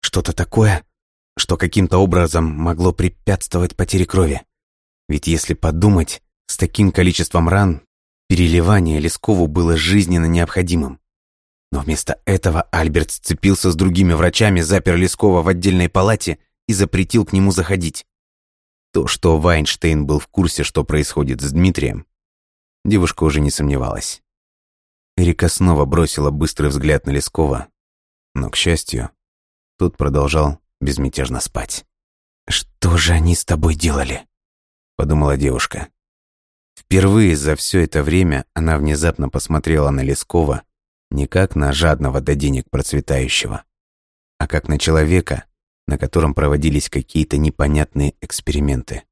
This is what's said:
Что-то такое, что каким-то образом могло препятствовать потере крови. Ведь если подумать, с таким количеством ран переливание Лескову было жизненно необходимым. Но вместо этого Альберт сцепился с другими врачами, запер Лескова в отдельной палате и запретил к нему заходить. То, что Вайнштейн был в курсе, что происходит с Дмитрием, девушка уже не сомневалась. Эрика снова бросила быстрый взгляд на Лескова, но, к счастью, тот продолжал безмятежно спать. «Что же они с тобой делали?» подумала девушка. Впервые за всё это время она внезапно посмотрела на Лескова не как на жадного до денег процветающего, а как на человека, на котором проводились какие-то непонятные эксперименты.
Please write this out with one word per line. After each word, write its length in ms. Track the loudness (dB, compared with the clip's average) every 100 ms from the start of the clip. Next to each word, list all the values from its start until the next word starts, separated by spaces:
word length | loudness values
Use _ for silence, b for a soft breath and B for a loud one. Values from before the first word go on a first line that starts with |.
Что-то 300 | -2 -4 -2
такое, 520 | -4 -2 2 2 2 -4 _ _ _ _ -10
что 200 | -4 -2
каким-то 420 | 0 0 2 2
образом 460 | 4 4 2 2
могло 480 | -2 -2 -4 0 0
препятствовать 840 | 0 -4 -2 -4 -4 -2 -2 -4 -2
потере 300 | -2 0 0
крови. 360 | 2 0 -2 _ _ _ _ _ _ _
Ведь 180 | -6 -2
если 280 | -2 -2
подумать, 680 | -2 -2 2 4 4 0 -6 _ _ -14
с 100 | -4
таким 340 | -4 2 2
количеством 560 | 4 2 2 -2 0 2
ран 340 | 2 2 -2 _ _ _ _ _
переливание 720 | 2 4 4 4 2 2 0
Лескову 480 | -2 -4 -2 0 2
было 280 | 0 0 0
жизненно 500 | 2 2 2 0 2
необходимым. 760 | 0 0 -2 -2 -2 -4 -10 _ _ _ _ _ _ _
Но 80 | -6
вместо 400 | -4 -6 -4 -8
этого 380 | -2 0 0 -2 -2
Альберт 400 | -2 0 0 -2
сцепился 580 | -6 -6 0 2 2 0
с 60 | 0
другими 360 | 0 4 2
врачами, 480 | 4 2 2 2 2
запер 360 | 2 0 2 0
Лескова 460 | 0 2 2 2
в 60 | 2
отдельной 400 | 0 2 2 2
палате 500 | 2 2 0 -4 -8 _ _ -6
и 60 |
запретил 520 | -2 0 0 0 0
к 80 | 0
нему 200 | 2 2
заходить. 540 | 2 -2 -2 -4 -8 -18 _ _ _ _ _ _ _ _
То, 140 | -2 -2
что 320 | 0 2 4
Вайнштейн 680 | 4 2 0 -2 0 0
был 140 | 0 -2
в 80 | -2
курсе, 380 | -2 0 0
что 200 | -4 -4
происходит 560 | -2 -2 -2 -2 -2 -4
с 120 | -2
Дмитрием, 540 | 2 2 2 -4 -6 -14 _ _ _ _ _ _ _
девушка 380 | 0 2 2 0
уже 180 | 0 2
не 100 | 0
сомневалась. 720 | 0 -2 -2 -4 -6 -8 -12 _ _ _ _ _ _ _ _ _ 0
Эрика 320 | 0 2 0
снова 360 | 2 2 2
бросила 460 | 2 0 0 0 -2
быстрый 380 | 0 -4 -2 -2
взгляд 380 | 0 0 0 0
на 40 |
Лескова, 580 | -4 -4 -2 -2 -2 -8 _ _ _ _ _ _
но, 160 | -8 -6
к 60 | -2
счастью, 540 | 0 -2 -2 -6 -8 _ _ _ _ _ _ _
тот 180 | -4 0
продолжал 640 | -2 0 0 2 0 -2 _ _
безмятежно 600 | -4 -2 -4 -4 -6 -6
спать. 440 | -6 -8 -8 -12 _ _ _ _ _ _ -6
«Что 480 | -6 -6 _ 0 2
же 160 | 2
они 240 | 2 2 0
с 80 |
тобой 320 | 0 0 0 0
делали?» 500 | -2 -2 -4 -8 -12 _ _ _ _ _ _ -6
подумала 400 | 0 2 2 0
девушка. 520 | 0 -2 -6 -8 -14 _ _ _ _ _ _ _ _ -20
Впервые 600 | _ 2 4 6 4 2
за 180 | 0
всё 260 | -2 0 0
это 220 | 0 0
время 420 | 0 2 2 0 -6
она 220 | -4 0 0
внезапно 520 | 0 0 0 -2 -4
посмотрела 640 | -4 -2 -2 0 2 2
на 120 | 0
Лескова 600 | -2 -2 -2 0 0 -2 _ _ _ _ _
не 160 | -4 -2
как 300 | 0 0 0
на 160 | 0
жадного 480 | 2 2 2 0 -2
до 140 | -2
денег 360 | 0 0 -2 -4
процветающего, 960 | -4 -2 -4 -2 -2 -2 -4 -4 -10 _ _ _ _ _ _ _ _
а 80 | -4
как 220 | -4 -2
на 100 | -2
человека, 680 | 2 2 4 2 0 -6 -8 _ _ _ -6
на 120 | -4
котором 360 | -2 0 0
проводились 540 | 0 0 2 0 0 -2
какие-то 480 | -6 -4 -4 -2 0
непонятные 800 | 0 0 0 0 0 -2 -4 -4
эксперименты. 840 | -12 -10 -4 -2 -2 -2 -6 -14 _